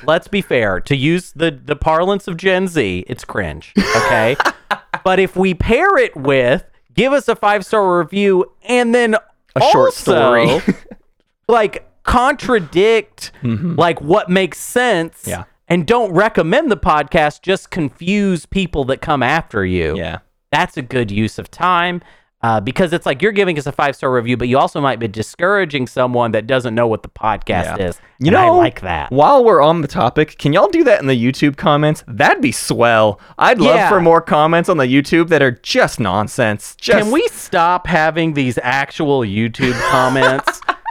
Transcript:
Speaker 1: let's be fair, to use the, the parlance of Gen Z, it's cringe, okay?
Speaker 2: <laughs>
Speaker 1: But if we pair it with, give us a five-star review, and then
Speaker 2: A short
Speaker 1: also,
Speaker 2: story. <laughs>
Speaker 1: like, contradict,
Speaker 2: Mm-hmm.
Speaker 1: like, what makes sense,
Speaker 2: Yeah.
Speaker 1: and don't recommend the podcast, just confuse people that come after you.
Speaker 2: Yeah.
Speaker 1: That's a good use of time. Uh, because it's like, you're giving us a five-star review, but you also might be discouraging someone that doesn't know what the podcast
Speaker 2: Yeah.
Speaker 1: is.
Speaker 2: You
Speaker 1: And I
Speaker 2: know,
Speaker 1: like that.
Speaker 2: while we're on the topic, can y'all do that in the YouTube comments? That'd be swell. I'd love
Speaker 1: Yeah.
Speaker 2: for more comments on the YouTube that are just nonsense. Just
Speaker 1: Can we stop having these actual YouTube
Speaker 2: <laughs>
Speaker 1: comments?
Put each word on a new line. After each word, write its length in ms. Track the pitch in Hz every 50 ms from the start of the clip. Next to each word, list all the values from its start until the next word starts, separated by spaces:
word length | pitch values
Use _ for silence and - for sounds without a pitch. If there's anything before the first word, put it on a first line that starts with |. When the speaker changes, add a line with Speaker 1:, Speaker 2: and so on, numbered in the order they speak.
| -
Speaker 1:
let's 220 | 143 156 165 - -
be 120 | - 202
fair, 380 | 175 - - 127 110 101 95 90
to 160 | - - 143
use 380 | 135 127 156 170 180 - - -
the, 180 | 139 160 165
the 240 | 147 127 127 135 147
parlance 520 | 143 - 160 160 160 175 190 202 196 - -
of 80 | 175 165
Gen 280 | - 190 185 180 190 185
Z, 360 | 170 156 120 95 90 90 - -
it's 180 | - - -
cringe, 480 | - - 113 95 78 73 78 - - _ - - - -
okay? 420 | 113 107 - - 113 110 117 135 -
Speaker 2:
<laughs> 640 | - - - - _ - - - - _ - - -
Speaker 1:
But 160 | 185 185 190
if 160 | 190 180 -
we 180 | 185 190 190 180
pair 440 | 175 - - 226 269 359 403 392 277
it 180 | 240 190 -
with, 480 | 151 135 147 139 135 123 120 139 180 - - _ _ _ _ _
give 180 | - 226 269 285
us 140 | 277 - -
a 80 | 226
five-star 640 | - - 208 208 208 185 - - 220 196 185 175 175
review, 520 | 170 151 - 196 202 202 190 180 185 - _ _ - 214
and 280 | 247 247 247 233 233
then 200 | 247 240 226 214 - - _ _ _ _ _ _
Speaker 2:
A 60 | -
short 260 | - - - - 523 523
Speaker 1:
also, 40 |
Speaker 2:
story. 680 | - - - - - 311 277 127 120 117 117 - - - - - - - - - - - _ _
<laughs> 400 | _ _ _ _ _ _ _ -
Speaker 1:
like, 360 | 240 233 214 190 - - - - _ _ -
contradict, 1300 | - - 247 247 262 294 - - - 254 220 170 143 - 165 196 220 226 220 - - _ - - - - - -
Speaker 2:
Mm-hmm. 320 | 123 113 104 160 175 165
Speaker 1:
like, 240 | - 165 170 165 -
what 300 | 139 147 180 214 175 175
makes 300 | 180 190 190 160 - -
sense, 640 | - - - 240 247 247 214 170 165 165 - - - -
Speaker 2:
Yeah. 160 | 90 87 87 - _ _ _ -
Speaker 1:
and 180 | 170 180 151
don't 260 | 135 226 247 233 196 170
recommend 580 | 170 208 226 - - 160 160 196 277 339 285
the 60 | 208 156
podcast, 640 | - 185 156 151 147 139 - 170 151 147 - -
just 280 | - 175 190 180 - -
confuse 760 | - 190 156 131 - _ 170 175 202 208 202 196 180 156 -
people 400 | - - 190 190 165 - 156 135
that 160 | 120 135 127
come 220 | - - 151 135 123
after 420 | 123 151 165 160 - - 107 95
you. 320 | 92 90 90 82 78 76 85
Speaker 2:
Yeah. 220 | 82 82 82 - - _ _ _ _ _
Speaker 1:
That's 260 | - 147 180 175 - 170
a 40 |
good 300 | 131 117 127 127 120 101
use 260 | 101 104 110 104 - -
of 140 | 98 -
time. 500 | - - 165 180 180 170 170 180 175 175 - - - _ _ _ _ _ -
Uh, 160 | 113 113 -
because 340 | - 131 123 - 190 165 165
it's 120 | 165 - 185
like, 120 | 143 123 165
you're 80 | 214
giving 260 | 208 202 202 185 170 147
us 80 | 131
a 60 | 147
five-star 420 | 135 - 151 143 131 - - 135 127
review, 240 | 123 113 120 123 113
but 100 | 131 123
you 120 | 120 135
also 200 | 165 185 - 165
might 200 | 143 135 120 110
be 80 | 117 113
discouraging 800 | 92 110 - - - - 175 185 208 202 185 156 143 143 127 117
someone 460 | - 139 127 123 123 120 120 117 113
that 120 | 110 107
doesn't 300 | 113 135 131 123 120 107
know 100 | 117 120
what 160 | 117 110 104
the 80 | - -
podcast 680 | - - - 110 104 98 - - 101 90 85 82 82 90
Speaker 2:
Yeah. 80 | 95 87
Speaker 1:
is. 120 | 85 - - _ _ _
Speaker 2:
You 80 | 123 156
Speaker 1:
And 100 | 214 370
I 80 | 370
Speaker 2:
know, 120 | 339 339 359
Speaker 1:
like 240 | 339 - - -
that. 300 | - 90 85 78 71 -
Speaker 2:
while 320 | - 135 147 - 285 269 240
we're 180 | 226 196 156
on 200 | 139 156 165 170
the 60 | 143 -
topic, 500 | - 185 113 110 - 151 156 - - -
can 160 | - 143 147
y'all 140 | 185 247 392
do 160 | 349 330 339
that 180 | 254 202 -
in 60 | - 135
the 80 | 131 120
YouTube 380 | 117 254 127 - - 147 135 -
comments? 460 | - 175 147 147 151 151 151 - - -
That'd 340 | 117 101 143 202 - 392
be 100 | 254 120
swell. 680 | 110 - - - 147 110 117 120 117 113 110 107 98 - - - - -
I'd 200 | - 196 254 220
love 160 | 165 - -
Speaker 1:
Yeah. 140 | - 202 165
Speaker 2:
for 100 | 143 185
more 220 | 170 165 165 170
comments 480 | 165 - 190 151 151 160 165 170 170 -
on 80 | 185 156
the 80 | 131
YouTube 440 | 127 131 143 139 - 180 165 170 165
that 120 | 165 147
are 100 | 139 131
just 480 | 120 - _ - - 254 220 165 - -
nonsense. 760 | 123 95 90 104 104 110 - - 123 107 104 101 - - - -
Just 200 | - - 220 220 214
Speaker 1:
Can 60 | 214
we 160 | 247 320 480 453
stop 580 | - - - - - 180 165 170 180 180 - 156
having 480 | 175 160 156 160 156 170 165 160 151
these 240 | 143 135 127 117 -
actual 600 | 123 123 131 139 143 - - - 165 143 139 135
YouTube 520 | 120 104 98 107 113 117 113 - 131 127 120 117
Speaker 2:
<laughs> 80 | 120 -
Speaker 1:
comments? 720 | 131 131 127 127 127 135 127 127 131 139 - - - - - - - - - -